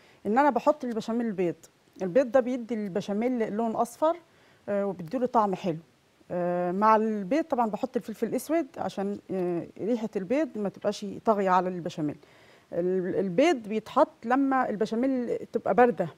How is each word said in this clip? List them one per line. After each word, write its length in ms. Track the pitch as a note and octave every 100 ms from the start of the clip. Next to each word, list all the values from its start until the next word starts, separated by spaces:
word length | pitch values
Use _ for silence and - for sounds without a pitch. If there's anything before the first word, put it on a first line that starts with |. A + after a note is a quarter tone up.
| _ _ G3+
إن 120 | A#3
أنا 120 | C#4+
بحط 340 | A#3+ D4 D4+
البشاميل 420 | B3 A3 - A3+ A#3
البيض. 280 | F#3 F3 - - _ _ -
البيض 280 | F#3+ F3 C4
ده 100 | C4
بيدي 340 | A#3+ B3+ A3+
البشاميل 800 | A3 G#3 F#3+ - G3+ B3 B3 G#3+
لون 180 | G3+ A#3
أصفر، 460 | A3 A3+ - D#4 F4 - _ _ _ -
آه، 180 | G3+ G3+
وبيديله 400 | F#3 D#3+ C4 A#3+
طعم 280 | A#3 G#3
حلو. 240 | F#3 F#3+ D#3+ - _ _ _ -
آه، 420 | F3 F3 F3 F3+
مع 240 | F#3 G#3+ A3
البيض 480 | A3 G#3+ F#3 D4
طبعا 260 | D#4+ B3 A3+
بحط 260 | F3 C4 A#3
الفلفل 300 | - G#3 A3
الأسود 400 | B3 - E4 C4+ -
عشان، 400 | F#3+ G3+ G3 G3+ -
آه، 360 | F#3+ F3+ E3+ - -
ريحة 280 | F3+ A#3+ A3 G3+
البيض 320 | F#3 C4+ C#4 G#3+
ما 100 | G3
تبقاش 380 | - G#3 G3+ G3+ -
طاغية 260 | - G#3 F#3+
على 180 | F#3 F#3
البشاميل. 480 | F#3 E3 E3 D3+ - - - - - -
ال-، 460 | E3+ F3+ F#3+ F3+ -
البيض 380 | F#3+ E3+ D#4+ C4+
بيتحط 520 | G3+ A3 - C4 D#4+ -
لما 440 | A3+ C4 C4+ C4 -
البشاميل 720 | G3+ G#3+ A3+ C4+ C4 A#3 - -
تبقى 220 | - -
باردة، 340 | F#3+ B3 E3 E3+